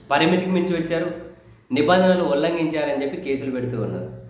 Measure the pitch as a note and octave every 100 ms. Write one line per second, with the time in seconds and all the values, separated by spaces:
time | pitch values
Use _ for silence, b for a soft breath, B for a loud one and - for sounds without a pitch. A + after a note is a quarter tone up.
0 | - C#3+ E3 F#3 F#3 F#3 E3+ E3+ D#3+ E3
1 | - - - B B B - B2+ D3+ F#3
2 | F#3 F3+ D#3+ C#3 E3 E3+ D#3 D#3 C#3+ C#3
3 | C#3 - C3+ C3+ C3 B2+ A#2+ A#2+ G2 -
4 | - - -